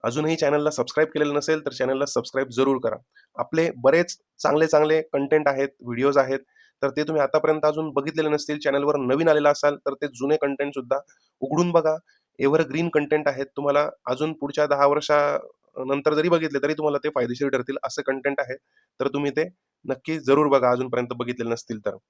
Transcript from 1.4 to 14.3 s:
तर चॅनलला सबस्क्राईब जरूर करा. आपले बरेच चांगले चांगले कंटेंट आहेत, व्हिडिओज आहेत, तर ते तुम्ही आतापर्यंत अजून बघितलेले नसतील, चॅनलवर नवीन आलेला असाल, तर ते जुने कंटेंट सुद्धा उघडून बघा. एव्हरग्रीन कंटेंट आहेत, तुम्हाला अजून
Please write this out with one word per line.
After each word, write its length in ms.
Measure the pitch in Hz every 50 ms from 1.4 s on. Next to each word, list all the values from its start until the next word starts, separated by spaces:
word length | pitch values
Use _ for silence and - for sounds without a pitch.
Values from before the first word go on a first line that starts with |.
| 147 - 160 156 151
तर 60 | 147
चॅनलला 340 | 131 - 135 127 135 135 143
सबस्क्राईब 420 | 139 - 123 101 - - 131 135 131
जरूर 300 | 120 117 135 135 135 127 123
करा. 120 | 117 - - _ _ _ _ _ _ _
आपले 340 | - 120 - - 160 165 170 -
बरेच 420 | 123 120 131 143 170 131 131 - _ _ _ _ _
चांगले 280 | - 147 139 151 160 156
चांगले 340 | 156 151 151 151 156 160
कंटेंट 460 | 156 - - 143 139 139 151 156 151 143
आहेत, 220 | 139 135 139 139 _ _
व्हिडिओज 360 | - 120 120 117 131 139 139 139
आहेत, 220 | 135 131 135 135 135 _ _ _ - _ _ _
तर 80 | - 139
ते 140 | 127 147 151
तुम्ही 180 | 147 160 156
आतापर्यंत 440 | 143 135 - 156 151 156 156 156 151
अजून 240 | 151 151 151 160 156
बघितलेले 400 | 135 139 139 151 160 156 156 151
नसतील, 300 | 151 147 147 - 151 147
चॅनलवर 360 | 147 147 135 143 143 143 147
नवीन 340 | 143 131 123 131 147 165 165
आलेला 200 | 151 151 147 147
असाल, 260 | 147 - - 147 143
तर 180 | - _ 147 135
ते 140 | - - 143
जुने 300 | 135 120 131 139 151 151
कंटेंट 360 | - 143 139 135 143 143 139
सुद्धा 240 | 135 127 120 135 139 - _ _ _ _ _ _ _
उघडून 300 | - 135 147 156 175 175
बघा. 240 | 170 170 156 156 156 160 _ _ _ _ _ _ _ -
एव्हरग्रीन 500 | - 139 147 156 160 147 135 156 170 170
कंटेंट 380 | - 156 147 147 156 151 151 147
आहेत, 180 | 139 131 139
तुम्हाला 440 | 135 _ - 143 143 139 143 151 151 - _ _
अजून 280 | - 131 131 147 160